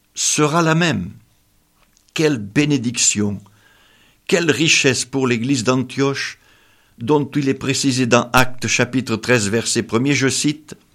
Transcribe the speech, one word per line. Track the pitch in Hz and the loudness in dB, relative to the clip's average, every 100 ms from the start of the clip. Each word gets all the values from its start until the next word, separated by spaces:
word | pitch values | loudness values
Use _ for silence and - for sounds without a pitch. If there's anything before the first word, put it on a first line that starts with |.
| _ - | _ -6
sera | - - 151 165 | -2 0 2 2
la | 160 160 | 2 2
même. » | 175 110 90 - _ _ _ _ _ _ _ _ _ | 0 -2 -6 -12 _ _ _ _ _ _ _ _ _
Quelle | - 156 131 | -2 0 0
bénédiction, | 101 147 147 143 117 120 - 101 104 98 - _ _ _ _ _ _ _ - | -2 0 2 0 -2 -2 -2 0 -2 -4 -12 _ _ _ _ _ _ _ -2
quelle | 175 170 | 0 2
richesse | 135 160 - 139 123 | 2 2 2 2 0
pour | - 135 131 | -2 -2 0
l'église | 117 120 139 | 0 0 0
d'Antioche, | 110 131 127 - 139 139 - - _ _ _ _ _ _ | 0 0 -2 -2 -2 -2 -8 -12 _ _ _ _ _ _
dont | 117 147 143 147 | 0 0 0 -2
il | 135 | -2
est | 131 | -2
précisé | 131 131 139 127 123 | -2 0 0 0 2
dans | 120 - | 2 4
Actes | 127 127 - 117 | 2 2 0 -4
chapitre | - 120 127 113 110 | 0 0 -2 -2 -4
treize, | 120 123 98 | 2 2 2
verset | 113 110 117 | -2 0 -2
premier, | 98 107 135 | 0 0 0
je | 135 135 | 0 0
cite, « | 123 151 151 - - _ | 0 -2 -4 -12 -20 _